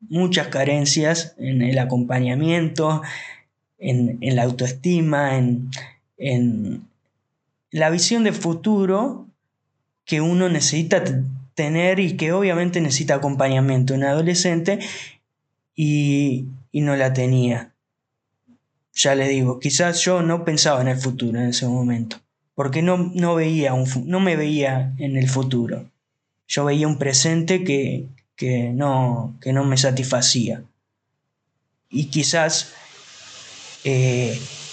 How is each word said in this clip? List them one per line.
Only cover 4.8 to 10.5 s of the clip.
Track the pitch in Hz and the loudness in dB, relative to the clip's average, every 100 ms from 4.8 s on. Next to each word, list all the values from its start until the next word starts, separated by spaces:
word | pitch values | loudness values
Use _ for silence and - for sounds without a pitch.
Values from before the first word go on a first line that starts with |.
| 180 175 156 143 139 131 | 0 2 2 2 2 2
en, | 123 120 127 131 - - _ - | 2 0 -4 -10 -14 -20 _ -8
en | 139 123 123 107 98 - - _ _ _ _ _ _ _ _ | -2 0 2 0 -4 -8 -12 _ _ _ _ _ _ _ _
la | 156 156 | 0 2
visión | 175 - 233 | 2 0 2
de | 208 | 2
futuro | 160 170 165 214 208 190 190 240 - - _ _ _ _ _ _ _ | 0 -2 -2 0 2 2 2 0 -6 -16 _ _ _ _ _ _ _
que | - 156 | -4 0
uno | 160 175 | 2 2
necesita | 185 | 2